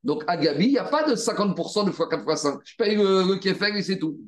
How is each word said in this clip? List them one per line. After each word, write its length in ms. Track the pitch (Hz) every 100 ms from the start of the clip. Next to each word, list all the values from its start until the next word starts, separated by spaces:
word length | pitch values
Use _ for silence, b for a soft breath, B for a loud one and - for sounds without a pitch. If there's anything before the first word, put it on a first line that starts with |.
Donc 200 | 123 151 -
à 100 | 175
Gabi, 280 | 151 143 220
il 60 |
n'y 60 | 277
a 80 | -
pas 240 | 294 311
de 60 | 220
cinquante 400 | - 208 202 170
pour 160 | 160
cent 120 | -
de 80 | 202
fois 160 | 151 165
quatre 160 | 151
fois 140 | 117 151
cinq. 220 | 147 127
Je 120 | - -
paye 180 | 214 214
le, 280 | 196 190
le 120 | 185 190
Kefel 400 | 196 180 202 208
et 80 |
c'est 140 | 180 190
tout. 200 | 160 143